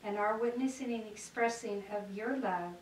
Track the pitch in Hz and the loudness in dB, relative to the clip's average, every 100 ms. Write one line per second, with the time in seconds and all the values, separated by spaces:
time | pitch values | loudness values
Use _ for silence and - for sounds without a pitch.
0 | 208 202 208 220 240 240 269 - 247 233 | 0 2 4 4 2 2 0 0 -2 -2
1 | 214 208 - 240 233 233 220 202 196 208 | -4 -10 -8 2 2 2 -2 -4 -2 -4
2 | 196 196 233 269 208 180 175 175 | -4 -4 0 0 2 0 -2 -8